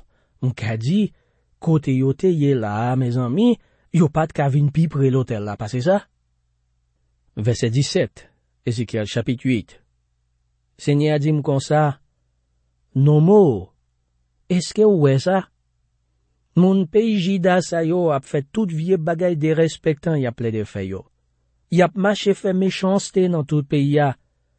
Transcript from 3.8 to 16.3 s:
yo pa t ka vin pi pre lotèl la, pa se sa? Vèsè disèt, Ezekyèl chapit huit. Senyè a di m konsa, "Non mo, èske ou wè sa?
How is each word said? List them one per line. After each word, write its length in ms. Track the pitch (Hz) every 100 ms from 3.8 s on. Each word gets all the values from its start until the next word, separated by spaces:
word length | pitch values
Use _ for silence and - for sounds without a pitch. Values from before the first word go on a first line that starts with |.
| _ 160
yo 140 | 170
pa 140 | 160 160
t 80 | -
ka 120 | 139
vin 180 | 143 143 156
pi 100 | 165
pre 180 | 143 135
lotèl 380 | 131 123 110 104
la, 100 | 101
pa 120 | 107
se 100 | 127 147
sa? 180 | 202 - _ _ _ _ _ _ _ _ _ _ _ _ -
Vèsè 360 | 107 110 120
disèt, 540 | 123 139 190 123 - - _ _ _ -
Ezekyèl 440 | 117 113 110 104
chapit 320 | - 117 120 131
huit. 320 | 117 - - _ _ _ _ _ _ _ _ _ _
Senyè 360 | - 143 151 151
a 20 |
di 120 | 151
m 100 | 151
konsa, 580 | 143 135 - 151 147 131 _ _ _ _ _ _ _ _ _ 131
"Non 260 | 143 151
mo, 480 | 160 208 175 104 92 _ _ _ _ _ _ _ -
èske 360 | 180 - - 214
ou 200 | 190 143
wè 120 | 135
sa? 300 | 180 190 - _ _ _ _ _ _ _ _